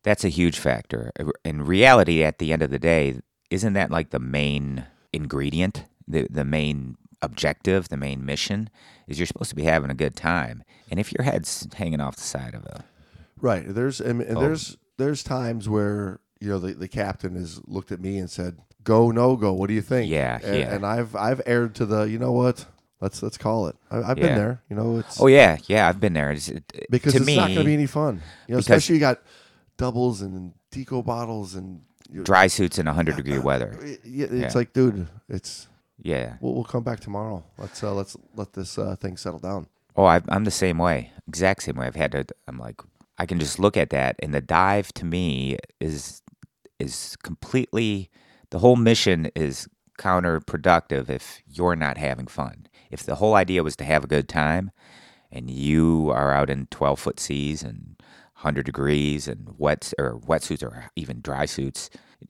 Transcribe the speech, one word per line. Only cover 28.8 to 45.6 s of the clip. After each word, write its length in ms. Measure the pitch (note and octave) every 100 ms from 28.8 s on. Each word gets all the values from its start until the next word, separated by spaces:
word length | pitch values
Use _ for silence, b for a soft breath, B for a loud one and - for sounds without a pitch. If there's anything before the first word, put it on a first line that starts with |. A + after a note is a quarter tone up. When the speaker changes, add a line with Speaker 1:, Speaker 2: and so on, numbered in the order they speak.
| D#3 D#3+
Speaker 2:
you 40 |
got 200 | C#3 B2 b b b b b -
doubles 420 | B2+ A#2 B2 G2+
and 300 | G2 F#2 F2+ - _
deco 340 | C3+ B2+ C3
bottles 500 | A#2+ A#2 A2+ A2 F#2+
and 280 | F#2 F#2+ E2+ _ _ -
you're 140 | F#2
Speaker 1:
dry 220 | F2+ F#2 F#2+
suits 300 | - F2+ -
in 80 | D#2
a 40 |
hundred 220 | D#2 D#2+ C#2+
degree 220 | C2+ C#2
weather. 400 | C2+ C2 A1 -
Speaker 2:
Uh, 40 | - B2
yeah, 220 | A#2 C3 C#3
it's 20 |
Speaker 1:
Yeah. 180 | B2 B2+
Speaker 2:
like, 180 | B2 A#2
dude, 340 | C3 B2+ G2 E2 G2 -
it's 400 | F#2+ - - - _ _ _
Speaker 1:
Yeah. 340 | - C#2 A#1 A#1+
Speaker 2:
we'll, 140 | B2+
we'll 100 | B2+
come 200 | A2+ B2
back 160 | A#2 A2
tomorrow. 440 | - G2+ A2 F#2+ - -
Let's, 240 | G2 -
uh, 100 | G#2+
let's 220 | G2 G2 - _
let 180 | A2 G2
this, 240 | G2 F#2+ -
uh, 180 | G2+ F#2+
thing 200 | F#2+ F2+
settle 220 | F#2 E2
down. 260 | F2+ G2 D#2 _ _
Speaker 1:
Oh, 100 | -
I, 160 | F#2+ F2 -
I'm 160 | G2
the 60 | G#2+
same 260 | - F#2 E2
way. 340 | F2 C#2+ A#1+ - -
Exact 340 | D#2+ F#2 F#2+
same 140 | - B1+
way. 100 | B1+
I've 100 | D2+
had 160 | D2+
to, 140 | C#2 B1+ - -
I'm 100 | B1+
like, 220 | A#1 - - _ _ -
I 60 |
can 160 | F2 F2
just 180 | D2 -
look 200 | G2+ G2+
at 100 | C#2
that, 260 | C#2 C2 -
and 160 | D2
the 80 | C#2+
dive 500 | B1+ E2 F#2+ G2+ F#2+
to 140 | - F2
me 500 | F2+ E2+ C2 C2 C2+